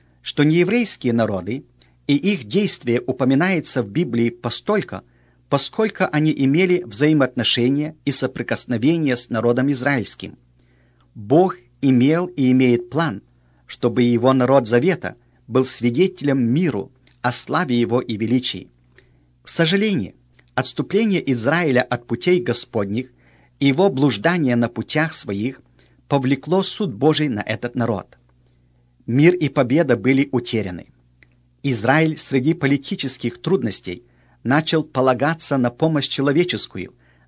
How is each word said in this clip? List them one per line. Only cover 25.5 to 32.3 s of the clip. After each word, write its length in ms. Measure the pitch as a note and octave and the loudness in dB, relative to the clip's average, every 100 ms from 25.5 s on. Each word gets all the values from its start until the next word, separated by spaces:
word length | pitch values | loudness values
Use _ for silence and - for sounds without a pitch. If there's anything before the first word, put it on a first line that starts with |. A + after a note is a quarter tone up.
| - _ _ _ _ _ | -8 _ _ _ _ _
повлекло 520 | C#3 C3 C3+ D3+ F#3 | 0 2 -2 0 -2
суд 320 | F#3 - G3+ | 0 -4 -6
Божий 360 | G2+ D3 D3+ D3+ | 0 2 2 -2
на 100 | G#2 | -4
этот 340 | - A2 A#2+ | -6 -6 -6
народ. 440 | B2+ A2+ G2+ - _ _ _ _ _ _ _ _ _ - | -2 -2 -2 -8 _ _ _ _ _ _ _ _ _ -2
Мир 280 | B2+ D#3+ | 4 4
и 140 | F3+ D3 | 4 -2
победа 480 | - B2+ C#3+ D3+ A2 | 0 2 2 2 0
были 320 | A2 C3+ C#3 | 2 0 0
утеряны. 540 | B2 A#2+ A2+ F#2+ F2+ - _ _ _ _ _ _ _ | -2 -2 -4 -4 -8 -14 _ _ _ _ _ _ _
Израиль 540 | C#3+ A#2 A2 D3 D#3+ D3+ | -4 -2 2 2 2 -2
среди 360 | - | -2